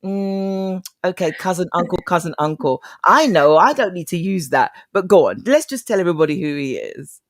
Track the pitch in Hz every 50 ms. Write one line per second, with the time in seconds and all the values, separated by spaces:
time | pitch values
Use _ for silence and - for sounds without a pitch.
0 | _ 190 196 196 196 196 196 196 196 196 196 190 190 190 185 185 180 - _ _
1 | _ 180 185 - 185 160 151 - - 190 185 170 180 170 - 175 175 170 - 175
2 | - - 180 170 160 170 156 - 151 151 156 156 - 147 131 - _ - - -
3 | _ - 196 277 320 285 202 160 143 147 151 156 170 247 - - 254 202 185 180
4 | 165 - - 175 165 190 196 190 160 131 131 135 123 - _ - - _ _ 196
5 | 202 185 202 190 147 101 92 104 - 214 262 302 311 - 277 254 - - 233 196
6 | 185 175 170 156 160 151 151 165 185 151 147 147 143 135 127 85 53 - - -
7 | 139 139 - - _ _